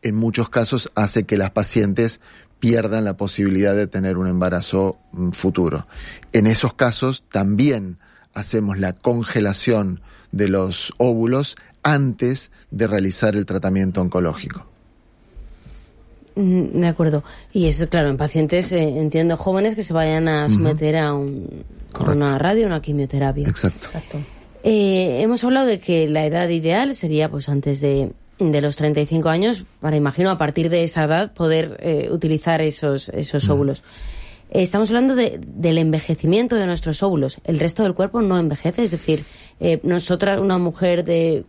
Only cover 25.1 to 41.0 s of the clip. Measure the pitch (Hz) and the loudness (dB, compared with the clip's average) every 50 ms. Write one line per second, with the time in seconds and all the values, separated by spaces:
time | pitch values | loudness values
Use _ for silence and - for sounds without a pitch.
25.1 | 127 120 185 220 240 233 - 247 254 269 269 254 214 185 - - 180 165 160 151 | 0 0 2 0 0 0 2 2 2 2 2 2 0 -2 0 0 2 2 2 2
26.1 | 151 156 156 151 151 170 175 170 170 165 156 160 170 208 254 277 277 - - 165 | 2 0 0 0 0 0 0 0 0 0 0 2 2 2 0 0 -2 -4 -4 -2
27.1 | 156 151 156 156 - 147 135 - 143 139 135 147 143 135 143 143 139 139 139 98 | 0 0 0 0 -2 -6 -4 -2 -2 -2 0 0 -2 0 0 0 2 2 0 -2
28.1 | - - - - - - 202 165 151 147 143 147 143 - 151 151 151 147 147 147 | -6 -12 -20 -20 -6 -2 0 2 2 2 0 0 -2 0 -2 0 0 0 0 0
29.1 | 160 165 160 165 160 170 190 220 247 190 - - - _ - 156 151 151 147 143 | 0 0 2 2 0 2 0 0 -2 -2 -8 -16 -20 _ -4 0 0 2 0 0
30.1 | 135 - 180 190 190 160 160 147 143 - 165 170 165 175 170 165 165 165 156 147 | 0 0 0 0 2 0 -2 -2 0 0 0 2 2 2 0 0 0 0 0 2
31.1 | 160 165 202 214 - - 175 160 160 160 160 156 - - - 170 160 147 147 - | 2 0 0 -2 -4 -2 0 2 2 2 0 -2 -6 -8 -4 -2 0 0 0 -2
32.1 | - 165 151 160 156 151 - 165 165 156 156 156 147 - - 147 139 135 - - | -2 -2 0 0 0 0 0 0 0 2 0 0 -2 -2 -2 -2 -2 -2 -4 -6
33.1 | - - 151 - - 147 - 101 143 143 143 139 139 - - - - - - - | -6 -6 -6 -2 -2 -2 2 2 2 2 2 0 -2 -4 -10 -20 -20 -14 -12 -12
34.1 | - - - - - - - - - - 185 180 - 202 220 202 226 240 254 269 | -12 -12 -14 -16 -18 -20 -20 -2 0 0 0 2 2 0 0 2 2 2 2 2
35.1 | 269 247 247 214 - - - - - - 165 170 160 165 165 160 151 156 - - | 2 2 2 0 -2 -6 -12 -12 -10 -2 0 2 2 4 2 2 2 0 0 -2
36.1 | 165 - - 160 175 214 240 240 240 226 196 180 175 170 - 165 151 - - 196 | -4 0 2 2 2 2 2 2 0 0 0 0 -2 -2 -2 -4 -4 0 0 0
37.1 | 185 156 135 131 - - - - 170 151 156 165 165 - 220 196 175 - 185 196 | 2 2 0 -2 -4 -6 -4 -2 0 0 0 0 0 0 0 0 2 0 -2 -2
38.1 | - 240 226 196 185 180 170 160 143 143 - 165 175 - 240 208 165 156 - - | 0 0 0 2 2 2 2 0 -2 -2 -4 -4 -2 0 -2 -2 -2 -4 0 0
39.1 | 160 151 151 - - - - - - _ - 170 165 151 - 147 175 175 165 - | 0 0 -2 -8 -18 -20 -20 -20 -14 _ 0 0 0 0 0 0 0 0 0 -2
40.1 | 180 170 185 202 196 196 196 196 185 185 180 175 165 - - 180 175 175 | -2 0 2 0 0 0 0 0 0 0 0 -2 -2 0 0 2 2 2